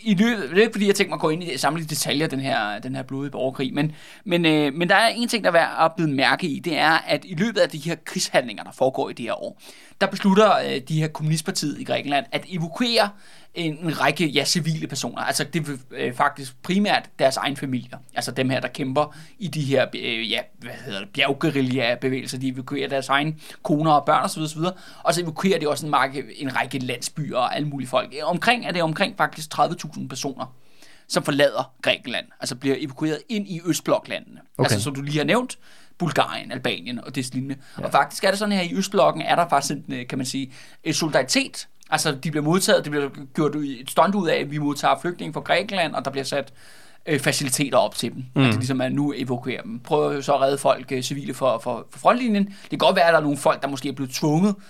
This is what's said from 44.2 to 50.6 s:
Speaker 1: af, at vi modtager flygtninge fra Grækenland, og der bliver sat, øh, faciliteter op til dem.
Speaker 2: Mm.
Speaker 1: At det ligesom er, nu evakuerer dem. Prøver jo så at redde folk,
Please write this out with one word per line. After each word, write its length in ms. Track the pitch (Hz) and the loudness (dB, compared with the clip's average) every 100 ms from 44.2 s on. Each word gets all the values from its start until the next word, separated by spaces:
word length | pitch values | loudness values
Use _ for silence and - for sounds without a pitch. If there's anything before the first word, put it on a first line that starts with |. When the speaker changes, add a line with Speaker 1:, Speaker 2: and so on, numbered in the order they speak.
| 165 | 2
Speaker 1:
af, 60 | 143 | 0
at 140 | 143 | 0
vi 80 | 151 | -2
modtager 360 | 147 143 143 135 | -2 0 0 2
flygtninge 320 | 175 175 160 | -2 -6 -8
fra 80 | 151 | -6
Grækenland, 540 | - 165 202 196 156 | 0 0 0 -2 -2
og 100 | - | -2
der 60 | 139 | -4
bliver 140 | 139 | -4
sat, 280 | 131 143 - - - - - - - | -4 -4 -4 -12 -20 -20 -20 -10 -2
øh, 140 | 143 | 0
faciliteter 580 | 147 - 139 - 143 120 | 2 0 -2 -2 2 2
op 160 | 104 | 2
til 180 | - - | 0 -6
dem. 100 | - 127 | -6 -4
Speaker 2:
Mm. 60 | 147 | 2
Speaker 1:
At 40 | 131 | 4
det 80 | |
ligesom 260 | 110 123 131 | 4 0 0
er, 80 | 127 | 0
nu 240 | 135 147 131 | 0 -2 -2
evakuerer 460 | 127 123 127 110 | -4 -4 -4 -8
dem. 160 | 101 117 | -8 -10
Prøver 320 | - 151 147 | 0 2 2
jo 100 | 143 | 0
så 100 | 131 | 2
at 60 | 139 | 2
redde 180 | 135 | 2
folk, 340 | 139 | 2